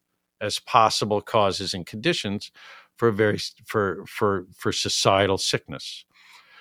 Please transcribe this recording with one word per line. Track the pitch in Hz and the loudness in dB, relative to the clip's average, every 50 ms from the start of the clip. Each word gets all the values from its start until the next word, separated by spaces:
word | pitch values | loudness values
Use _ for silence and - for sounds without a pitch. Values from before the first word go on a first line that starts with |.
| _ _ _ _ _ _ _ - | _ _ _ _ _ _ _ -10
as | 107 101 - - | -8 -6 -6 -8
possible | _ - - 117 110 107 - - 123 101 107 104 | _ 2 4 6 6 6 4 0 -2 0 -2 -2
causes | - - - 110 101 98 87 95 95 85 - | -2 0 2 2 2 2 0 -2 -6 -6 -6
and | 92 82 | -8 -8
conditions | - - 107 120 170 165 - - 101 101 107 - - _ - - - - - - _ _ | -10 -12 -4 -2 -2 -2 -2 -4 -4 -6 -6 -8 -12 _ -20 -20 -20 -20 -20 -20 _ _
for | - 117 117 | 0 2 2
very | 101 101 107 104 95 | 4 4 2 2 2
s-, | 80 - - - _ - | 0 -6 -10 -12 _ -14
for, | - - 110 101 95 80 98 - | -4 -2 0 0 0 -2 -6 -10
for, | - - - 110 101 98 90 92 - - | -14 -4 0 0 0 0 0 -4 -10 -18
for | - - 107 | -6 -4 -4
societal | - - - 98 - - - 117 98 98 101 92 95 92 | -2 -2 -4 -2 -2 2 2 4 4 4 4 4 2 0
sickness. | - - - 127 _ - 71 67 - - - - - _ _ _ - - - - _ _ - - | 0 -2 -2 -4 _ -8 -14 -12 -12 -14 -16 -16 -20 _ _ _ -20 -20 -20 -20 _ _ -20 -20